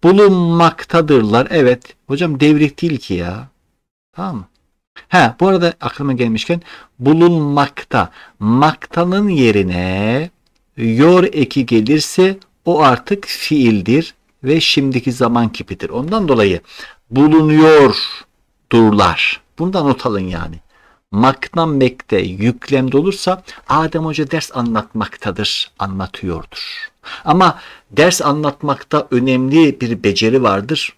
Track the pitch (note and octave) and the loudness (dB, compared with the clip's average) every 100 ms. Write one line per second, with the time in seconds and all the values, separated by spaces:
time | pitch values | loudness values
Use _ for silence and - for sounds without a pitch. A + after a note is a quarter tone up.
0 | E3+ G3 G#3 F#3 E3+ E3+ E3 - - E3+ | 4 6 6 4 2 2 2 0 -2 -2
1 | D#3 C#3 G#2+ A#2 C3+ B3 B2 B2 _ _ | 4 2 4 0 0 2 2 0 _ _
2 | _ C#3+ F3 C#3 D3 D3+ D3+ C#3+ E3+ C#3 | _ -4 -4 0 2 4 0 -2 -4 -4
3 | - F2+ F2 G2 C3 _ _ _ _ _ | -6 -6 -6 -10 -14 _ _ _ _ _
4 | _ - F#3+ C#3 F#2 _ _ _ _ - | _ -12 -10 -10 -14 _ _ _ _ -20
5 | _ F#3 B2+ A2+ F#3 F#3+ F3 - C3 - | _ 2 2 2 0 2 0 -4 -10 -6
6 | C#3+ B2+ A#2+ A2 - E3+ - - - _ | -4 -2 -2 -2 -4 -6 -6 -20 -20 _
7 | B2+ D#3+ F3 E3+ D3 C#3+ C#3 - - B2+ | 0 4 4 4 0 -2 -2 -6 -6 -4
8 | F2+ - - _ G#2 A#2+ D3+ - - - | -4 -8 -20 _ 0 2 2 0 -8 -4
9 | F3 F#3+ G#3 E3 B2 G#2 F#2 F2 F2+ F#2+ | -2 0 0 2 2 2 0 -2 -4 -2
10 | G#2 B2+ E3+ _ _ _ _ - A#2 A2+ | -2 -4 -6 _ _ _ _ -6 -4 2
11 | D#3 F3+ F#3 D#3 B2+ C#3+ A#2+ A2+ G#2+ D3+ | 4 4 2 0 -2 -2 0 0 2 0
12 | - - F#3 F#3+ _ _ - E3+ D3 A#2+ | -2 0 0 0 _ _ -4 2 2 2
13 | - G3+ - - - D3+ B2 G#2+ F#2 C3 | -2 -6 -6 -10 -4 2 2 2 0 0
14 | E3 - _ _ C3 D#3+ - - C#3 B2 | -2 -12 _ _ -2 0 0 -2 0 -2
15 | A#2+ B2 A#2+ A#2+ A2+ A2+ - F2+ - A#2 | -4 -2 0 0 -2 -4 -12 -10 -10 -8
16 | D3 A3 F3+ B2 G2+ F2 _ - - _ | -4 -4 0 2 2 0 _ -20 -20 _
17 | _ A#2+ D3+ D#3 D#3 D3+ D#3 D#3 C#3 - | _ 2 4 4 4 6 6 8 6 2
18 | - - - _ _ _ _ A#2 A2 G#2 | -6 -12 -20 _ _ _ _ 4 4 4
19 | F#2 D#2+ - - _ - E3+ F#3 C#3+ B2+ | 0 0 -4 -6 _ -8 -4 -2 -2 -2
20 | B2+ G2+ F#2 F2 E2 D#2+ _ _ _ _ | -4 -4 -6 -8 -10 -12 _ _ _ _
21 | _ G2+ C3 C3 - - D#3+ C#3+ B2+ B2+ | _ 0 0 0 -6 -4 -2 0 0 -2
22 | - G#2 F#2+ F#2 A2 A#2+ - C3+ C3 C3+ | -4 -2 -2 -2 -4 -4 -4 -2 0 0
23 | F3 F#3+ - F#3 - - - C#3+ D#3+ D#3+ | 0 -4 -4 -4 -6 -20 -4 -2 -2 -4
24 | D#3+ D3+ C#3+ D#3+ - C3 A#2 A2 G#2+ A2 | -6 -6 -4 -6 -6 -6 -4 -4 -6 -8
25 | G2+ - - F2+ G2+ - - _ G2 F#2+ | -8 -8 -10 -6 -6 -6 -10 _ -8 -8
26 | F#2 - F#2+ D#2+ - - - - - _ | -10 -10 -8 -8 -10 -16 -16 -14 -16 _
27 | - - - D#3+ F#3 - - - _ G#2 | -20 -14 -6 0 0 -2 -14 -20 _ 0
28 | E3 F3 B2+ D3 D3+ C#3 D3+ C3 - D3+ | 0 0 -4 -2 -4 -6 -6 -8 -4 -4
29 | - B2 C3 B2+ C3 D3+ D#3 C#3 A#2+ A#2 | -2 -2 0 0 2 4 4 2 -6 -2
30 | - F2+ A2 C3 A#2 G2 G#2+ D3+ - | -2 0 0 2 2 0 -4 -6 -6